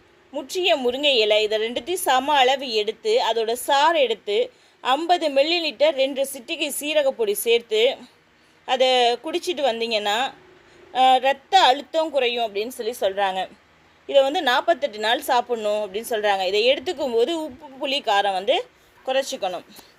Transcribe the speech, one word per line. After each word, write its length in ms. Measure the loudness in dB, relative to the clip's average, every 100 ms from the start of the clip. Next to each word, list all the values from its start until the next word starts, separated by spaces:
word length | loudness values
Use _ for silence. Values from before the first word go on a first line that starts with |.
| _ _ _
முற்றிய 460 | -12 -8 -2 0 0
முருங்கை 400 | 0 0 2 2
இலை, 260 | 4 2
இதை 160 | 2 -2
ரெண்டுத்தையும் 360 | -4 -6 -6
சம 380 | -4 0 0 2
அளவு 400 | 2 4 2 -2
எடுத்து 500 | -4 -4 -4 0 0 0
அதோட 200 | -2 -2
சாறு 480 | -4 0 2 4 4
எடுத்து 520 | 0 -2 -2 -2 -2 -6 _ _
ஐம்பது 480 | -2 0 2 0 2
மில்லி 320 | 2 2 0
லிட்டர் 340 | -2 0 2
ரெண்டு 320 | 2 0 -2 -6
சிட்டிகை 460 | -6 -8 -6 -6 -6
சீரகப்பொடி 520 | -2 0 0 0 -2
சேர்த்து 640 | -2 0 0 0 0 0 -2 -12 _ _ _ _ _ -4
அதை 220 | 0 2 4 2
குடிச்சிட்டு 480 | 0 -4 -6 -6 -2
வந்தீங்கன்னா, 720 | -2 -2 -2 -2 -2 -2 -4 -8 -20 -20 _ -20 -6
அ, 240 | 2 4 6
ரத்த 440 | 2 -2 2 4
அழுத்தம் 480 | 4 2 0 -2 -2
குறையும் 440 | 0 0 -2 -4
அப்படின்னு 140 | -4 -6
சொல்லி 260 | -6 -8 -2
சொல்றாங்க. 480 | -2 0 -2 -2 -6 -10 _ _ _ _ 0
இதை 160 | 2
வந்து 200 | 2 0
நாற்பத்தெட்டு 560 | 0 0 0 -2 -4 -4
நாள் 220 | -2 0
சாப்பிடணும் 720 | 0 0 0 -4 -2 -2 -4
அப்படின்னு 120 | -8 -6
சொல்றாங்க. 360 | -2 0 0 0
இதை 220 | 2 2
எடுத்துக்கும் 440 | 2 -2 -4 -2
போது 320 | 0 0 0
உப்பு, 420 | -6 -12 -18 -10 -6
புளி, 40 |
காரம் 420 | -4 0 0 2
வந்து 340 | 0 0 -2 -2 _ _ _ -4
குறைச்சிக்கணும். 580 | -2 -2 -4 -6 -8 -14 -20 -20